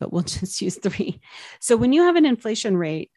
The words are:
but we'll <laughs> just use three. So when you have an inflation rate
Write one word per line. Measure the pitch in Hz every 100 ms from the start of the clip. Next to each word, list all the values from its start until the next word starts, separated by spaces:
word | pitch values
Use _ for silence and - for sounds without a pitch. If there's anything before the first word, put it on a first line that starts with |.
but | -
we'll | 175
<laughs> |
just | - - 185 -
use | 196 -
three. | 196 - - - - - - -
So | - 226
when | 247
you | 294
have | 349 349
an | 311
inflation | 233 220 214 220 180
rate | 160 160 -